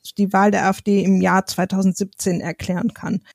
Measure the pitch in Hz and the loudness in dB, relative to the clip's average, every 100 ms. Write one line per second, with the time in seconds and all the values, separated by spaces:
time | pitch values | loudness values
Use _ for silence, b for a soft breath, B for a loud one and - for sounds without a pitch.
0 | - - 196 190 208 202 190 190 - 202 | -14 -2 0 4 4 4 0 -2 0 2
1 | 185 190 185 185 190 - 185 190 190 175 | 4 2 4 2 0 -4 -2 0 0 0
2 | 196 - 196 175 170 165 - 180 240 - | -6 -4 -4 -4 -4 -8 -6 -4 -4 -6
3 | - 190 b | -6 -6 b